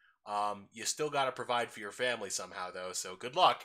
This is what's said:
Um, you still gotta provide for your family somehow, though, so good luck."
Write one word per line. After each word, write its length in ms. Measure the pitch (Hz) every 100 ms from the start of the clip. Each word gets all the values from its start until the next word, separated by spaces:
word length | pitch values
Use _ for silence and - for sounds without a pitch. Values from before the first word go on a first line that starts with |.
| _ _
Um, 440 | 107 104 104 101 98
you 120 | 113
still 260 | 101 - 151
gotta 220 | 143 131
provide 400 | 127 117 120 117
for 80 | 113
your 100 | 104
family 400 | - 123 117 95
somehow, 400 | - 90 92 90
though, 220 | 92 92
so 240 | 92 92 95
good 180 | 120
luck." 300 | 165 156 120